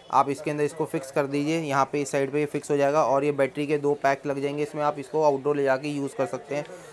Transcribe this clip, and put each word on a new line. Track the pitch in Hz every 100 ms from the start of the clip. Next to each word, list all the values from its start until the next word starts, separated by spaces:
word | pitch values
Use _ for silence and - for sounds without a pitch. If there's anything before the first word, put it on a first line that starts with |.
| -
आप | 131 139
इसके | 139 156
अंदर | 147
इसको | 147 143
fix | 151 160 -
कर | 156 139
दीजिए, | 143 147 165
यहाँ | 156 139 135
पे | 147
इस | 139
side | 143 139
पे | 147
ये | 147
fix | 147 -
हो | 143
जाएगा | 139 151
और | 120 135
ये | 147
बैटरी | 143 135 147 143
के | 147
दो | 143
pack | 143 139 139 147
लग | 139
जाएंगे | 143 147
इसमें, | 147 151
आप | 147 147
इसको | 131 156
outdoor | 151 139 139 147
ले |
जाके | 135 131 151
यूज़ | 143 139 -
कर | 131
सकते | 127 -
हैं। | 147 143 - -